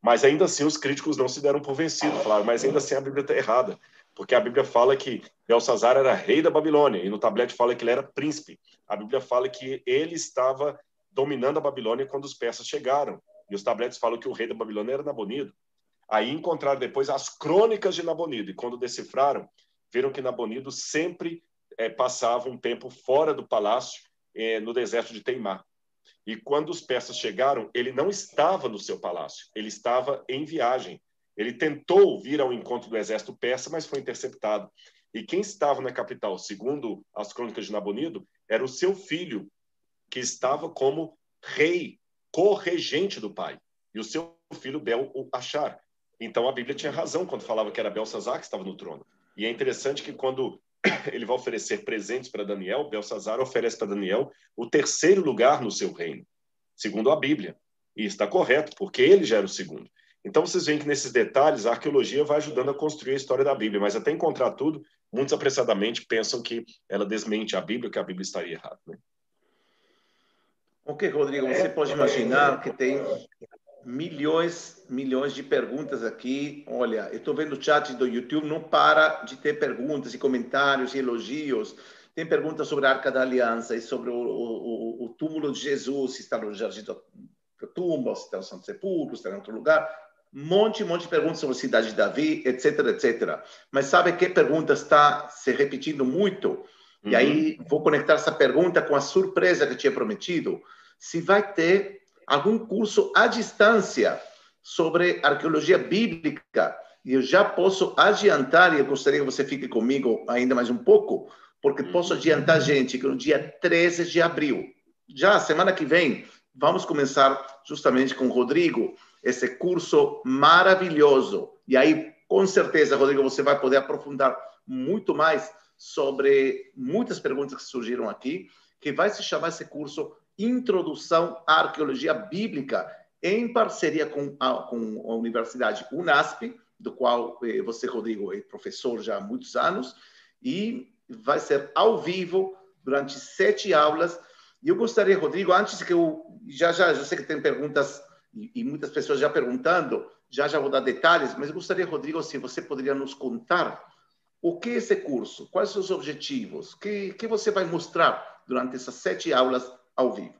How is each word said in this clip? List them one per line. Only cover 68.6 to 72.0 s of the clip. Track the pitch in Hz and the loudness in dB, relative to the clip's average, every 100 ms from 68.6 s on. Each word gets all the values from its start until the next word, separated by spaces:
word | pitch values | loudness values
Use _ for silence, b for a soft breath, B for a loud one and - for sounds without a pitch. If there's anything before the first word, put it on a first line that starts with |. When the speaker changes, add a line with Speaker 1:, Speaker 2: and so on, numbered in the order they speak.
| - - - | -14 -20 -20
Speaker 1:
né? | 135 _ _ _ _ _ _ _ _ _ _ _ _ _ _ _ _ _ _ | -20 _ _ _ _ _ _ _ _ _ _ _ _ _ _ _ _ _ _
Speaker 2:
Ok, | - 139 - | -12 -6 -4
Rodrigo, | 139 139 139 131 | 0 -2 0 -2
você | 123 156 | 0 -2
pode | - 147 | 0 -2
imaginar | - | 0